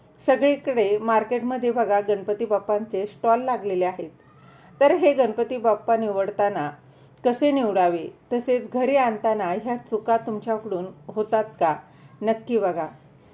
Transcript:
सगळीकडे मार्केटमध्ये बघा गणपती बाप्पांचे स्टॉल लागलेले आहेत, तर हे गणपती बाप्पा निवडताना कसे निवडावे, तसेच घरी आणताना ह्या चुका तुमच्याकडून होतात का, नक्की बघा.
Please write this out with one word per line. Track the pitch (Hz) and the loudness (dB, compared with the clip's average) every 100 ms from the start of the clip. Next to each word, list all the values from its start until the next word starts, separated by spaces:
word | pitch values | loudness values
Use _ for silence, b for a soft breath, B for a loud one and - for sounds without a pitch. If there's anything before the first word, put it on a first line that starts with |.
| b _ - | b _ 0
सगळीकडे | 262 285 285 294 240 202 214 | 2 2 2 0 0 2 0
मार्केटमध्ये | 226 220 220 240 247 254 240 | 2 0 0 -2 -2 -2 0
बघा | 240 208 202 | 0 2 2
गणपती | 208 202 190 208 | 2 -2 -2 -4
बाप्पांचे | 220 202 - 208 220 190 208 | 0 -2 0 -2 -2 -6 -6
स्टॉल | - 233 233 | -2 2 2
लागलेले | 262 226 196 180 | 2 -4 -2 -2
आहेत, | 180 180 156 - b b b b b - | -2 -2 -12 -16 b b b b b 2
तर | 285 | 4
हे | 339 320 | 6 4
गणपती | 262 233 214 233 254 | 4 2 0 -4 0
बाप्पा | 220 208 - 196 | 0 0 2 0
निवडताना | 220 196 196 208 202 185 147 - b b b b | 0 -2 -2 0 -2 0 -6 -8 b b b b
कसे | 247 247 294 | -2 2 2
निवडावे, | 277 226 190 175 170 156 - _ | 2 0 2 2 0 -6 -14 _
तसेच | 240 240 247 214 | -4 0 -2 -2
घरी | 254 254 277 | -2 2 2
आणताना | 247 214 226 214 | 2 0 -2 -2
ह्या | 180 190 226 240 | -2 -4 -4 -8
चुका | - 214 233 226 | -6 -6 0 0
तुमच्याकडून | 233 208 233 214 214 180 185 - - | -2 -8 -6 -6 -4 -6 -8 -12 -10
होतात | 214 208 220 214 - | -6 -2 -2 -2 -2
का, | 165 151 B B B B | -2 -2 B B B B
नक्की | 214 226 226 226 | -2 -2 -2 -2
बघा. | 190 165 156 - - _ b | 0 -2 -6 -10 -20 _ b